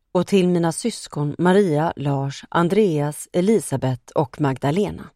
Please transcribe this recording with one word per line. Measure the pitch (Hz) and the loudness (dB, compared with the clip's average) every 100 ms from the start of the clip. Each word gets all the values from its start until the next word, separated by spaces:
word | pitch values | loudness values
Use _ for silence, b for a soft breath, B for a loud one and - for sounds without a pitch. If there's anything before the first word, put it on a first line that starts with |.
| _ | _
och | 180 175 | -2 2
till | 196 180 | 2 4
mina | 175 170 | 2 0
syskon | - 233 - - - 147 - | -2 -4 -6 -8 -4 -4 0
Maria, | 175 190 196 147 165 - | 4 4 4 2 0 -2
Lars, | 143 139 139 - - | -2 -2 -4 -8 -4
Andreas, | 165 170 196 208 151 147 147 - | 0 2 2 2 2 -2 -6 -6
Elisabeth | 175 185 220 - 135 131 127 - | -2 2 2 0 -2 -2 -4 -4
och | - 147 - | -4 -4 -2
Magdalena. | 143 131 139 170 196 156 - | -2 -2 -2 0 -2 -6 -14